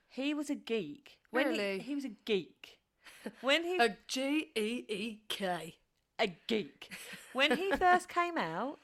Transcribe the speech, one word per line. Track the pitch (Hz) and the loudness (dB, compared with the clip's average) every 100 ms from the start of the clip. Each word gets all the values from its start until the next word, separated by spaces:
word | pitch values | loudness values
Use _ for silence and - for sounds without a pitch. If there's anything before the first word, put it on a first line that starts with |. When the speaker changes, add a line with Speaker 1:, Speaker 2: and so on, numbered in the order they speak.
| _ | _
Speaker 1:
He | - 277 | -6 -2
was | 302 294 | -2 -2
a | |
geek. | 277 - 226 151 - - - _ | -4 -2 -4 -4 -8 -16 -20 _
When | 233 285 | 0 2
Speaker 2:
Really? | - 202 190 | 2 -2 -4
Speaker 1:
he, | 240 | -4
he | 285 | -6
was | 269 | -6
a | 202 | -8
geek. | - 202 151 _ - - _ _ - - 220 - | 0 0 0 _ -20 -20 _ _ -20 -14 -14 -6
When | 247 302 | 2 2
he | 339 359 | 2 2
Speaker 2:
<laughs> | |
A | 233 190 - | 2 2 -6
G | 262 269 302 311 220 | -2 0 0 0 -2
E | 214 247 247 | -2 -2 -4
E | 202 226 214 - | -6 -6 -8 -10
K. | - 190 175 165 - _ _ _ - | -4 -2 -2 -6 -16 _ _ _ -2
Speaker 1:
A | 226 165 - | -2 -2 -2
geek. | 220 143 - - - - - - | -2 -2 -10 -16 -16 -14 -16 -8
When | 247 294 285 | 2 4 4
he | 392 | 2
Speaker 2:
<laughs> | - | 4
Speaker 1:
first | 359 359 359 | 6 6 4
came | 349 349 330 | -2 0 0
out, | 170 165 254 - | -2 -2 -4 -6